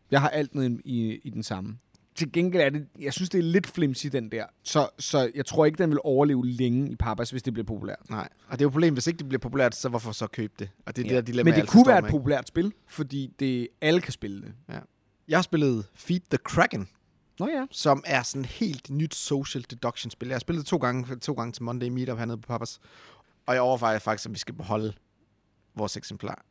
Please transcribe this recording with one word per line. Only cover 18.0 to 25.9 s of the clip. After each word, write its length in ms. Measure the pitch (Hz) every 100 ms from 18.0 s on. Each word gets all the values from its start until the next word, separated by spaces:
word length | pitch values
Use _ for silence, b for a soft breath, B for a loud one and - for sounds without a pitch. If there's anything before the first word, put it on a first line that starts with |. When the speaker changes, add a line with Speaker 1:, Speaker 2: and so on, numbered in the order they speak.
| -
Speaker 2:
er 180 | 135
sådan 220 | 123 139 131
helt 440 | - 220 131 -
nyt 260 | 139 160 -
social 500 | - 139 139 135 123
deduction-spil. 580 | 117 120 - 120 - 123
Jeg 80 | 127
har 40 |
spillet 260 | - 170 143
to 120 | 170
gange, 380 | 127 127 123 127
to 140 | -
gange 180 | 127 117
til 120 | 113
Monday 240 | 117 120 123
Meetup 300 | 127 127 113
hernede 200 | 117 117
på 100 | -
Papas. 320 | 117 117 - b b b b b _ -
Og 80 |
jeg 80 | 127
overvejer 380 | 123 127 113 110
faktisk, 280 | - 107 -
om 40 |
vi 60 | 101
skal 160 | - -
beholde 380 | 92 107 110 101 _ _ _ _ _ _ _ -
vores 220 | 107